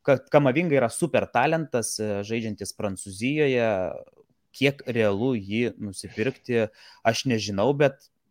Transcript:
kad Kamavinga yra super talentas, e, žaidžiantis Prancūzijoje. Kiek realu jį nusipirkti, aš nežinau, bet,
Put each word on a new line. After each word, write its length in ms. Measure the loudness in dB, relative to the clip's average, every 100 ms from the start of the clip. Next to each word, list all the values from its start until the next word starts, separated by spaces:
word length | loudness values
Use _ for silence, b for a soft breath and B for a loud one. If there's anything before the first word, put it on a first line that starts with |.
kad 240 | 0 0 4
Kamavinga 480 | 4 4 2 2 2
yra 140 | 2
super 340 | 0 0 0
talentas, 720 | 0 2 2 0 -2 -4 -4 -4
e, 240 | -4 -4
žaidžiantis 520 | -4 -4 -4 -6 -10 -6
Prancūzijoje. 920 | -6 -6 -12 -6 -2 0 2 2 2 0 -2 -6 -14 _ _ _ _
Kiek 280 | 0 0 0
realu 480 | -2 0 2 2 0
jį 400 | -2 -4 -2 -2 -4
nusipirkti, 880 | -10 -12 -10 -4 -4 -4 -2 0 -2 -4 b b
aš 260 | -2 0
nežinau, 480 | 0 -2 -2 0 0
bet, 380 | 2 2 0 _ _ _